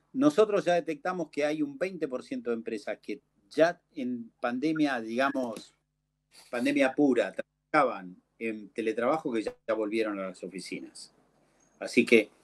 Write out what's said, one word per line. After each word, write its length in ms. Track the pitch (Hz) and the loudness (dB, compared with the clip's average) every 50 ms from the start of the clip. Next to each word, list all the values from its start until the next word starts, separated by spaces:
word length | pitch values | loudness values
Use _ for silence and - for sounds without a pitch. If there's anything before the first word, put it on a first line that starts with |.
| _ _ - | _ _ 0
Nosotros 520 | 131 143 151 - 208 220 208 202 185 170 | 2 2 4 6 6 4 4 4 0 2
ya 80 | 170 175 | 2 0
detectamos 560 | 175 151 165 156 - - 180 185 180 165 - | 0 0 -4 -6 -6 -4 -6 -4 -4 -6 -6
que 160 | - 143 147 | -2 -2 -2
hay 160 | 147 156 156 | 0 0 -2
un 160 | 147 143 139 | -4 -4 -2
veinte 300 | 135 180 190 190 156 156 | -4 -6 -4 -4 -6 -6
por 160 | 135 127 120 113 | -6 -6 -8 -8
ciento 260 | - 135 127 117 120 | -8 -8 -6 -4 -4
de 80 | 117 | -4
empresas 420 | 113 110 113 113 104 - 117 104 - | -4 -4 -6 -8 -8 -6 -8 -10 -8
que 200 | - - 104 - _ _ _ _ _ - | -8 -10 -10 -10 _ _ _ _ _ -4
ya 320 | - 147 160 175 175 _ _ _ - | 2 4 4 4 2 _ _ _ -10
en 360 | 151 123 123 123 120 113 113 _ - | -6 -6 -4 -4 -6 -8 -12 _ -4
pandemia, 580 | - 123 120 127 139 160 160 156 151 143 131 120 | -4 -4 -2 -2 -2 -2 0 2 0 0 0 -2
digamos, 760 | 113 110 113 123 135 139 139 135 127 117 107 - - - _ _ _ _ _ _ _ _ _ _ _ _ _ - - - | -4 -4 0 0 0 2 0 -2 -4 -4 -6 -10 -14 -18 _ _ _ _ _ _ _ _ _ _ _ _ _ -20 -14 -6
pandemia 420 | 127 120 123 143 143 143 135 127 - | -4 0 0 2 4 4 4 4 4
pura, 400 | - 147 135 120 117 101 95 - | 4 4 4 6 4 2 0 -2
trabajaban 880 | - - _ _ _ _ - - 151 139 120 104 92 90 90 92 - _ _ _ | -8 -10 _ _ _ _ 0 2 4 4 4 0 -4 -10 -14 -16 -18 _ _ _
en 320 | - 117 113 107 107 104 98 | -6 -6 -6 -6 -6 -10 -10
teletrabajo 600 | - 117 110 113 107 117 117 127 156 160 - 147 | -6 -4 -2 -2 0 0 0 0 0 0 -2 -2
que 120 | 117 110 98 | -2 -2 -2
ya, 120 | 98 - _ - | -4 -8 _ -4
ya 60 | - 110 | -2 -2
volvieron 460 | 110 107 104 110 113 107 107 101 98 | 0 0 -2 0 -2 -2 -2 -2 -4
a 80 | 95 | -6
las 160 | 92 92 - - | -8 -8 -10 -14
oficinas. 680 | 87 92 92 - - 92 73 65 - - - - - _ _ _ _ _ _ _ _ _ _ _ _ _ - | -12 -12 -12 -10 -10 -10 -10 -12 -14 -18 -20 -20 -20 _ _ _ _ _ _ _ _ _ _ _ _ _ -12
Así 260 | 98 - - 127 107 | -6 0 2 2 4
que 260 | - 120 110 104 - _ _ | 6 6 6 4 2 _ _